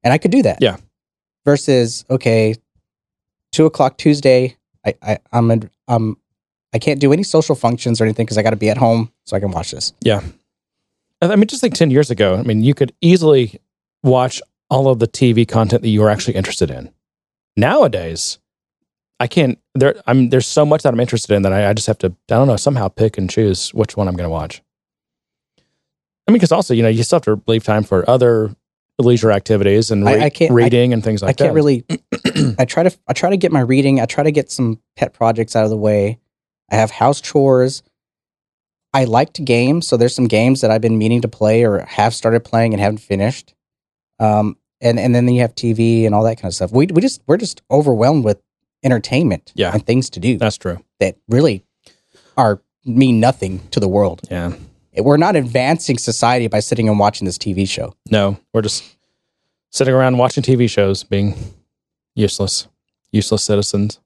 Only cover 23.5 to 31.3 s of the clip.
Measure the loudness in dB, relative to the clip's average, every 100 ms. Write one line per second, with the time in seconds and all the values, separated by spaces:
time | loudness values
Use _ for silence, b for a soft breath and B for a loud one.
23.5 | -2 -6 -4 -4 -2 -4 -4 -6 -6 -8
24.5 | -14 _ _ _ _ _ _ _ _ _
25.5 | _ _ _ _ _ _ _ 0 2 4
26.5 | 0 0 2 2 0 0 0 0 -4 0
27.5 | -2 0 -2 0 0 2 4 4 2 -2
28.5 | -8 _ _ _ 0 2 4 2 0 0
29.5 | 0 2 2 0 0 2 2 0 0 2
30.5 | 4 4 2 2 0 -2 -2 -2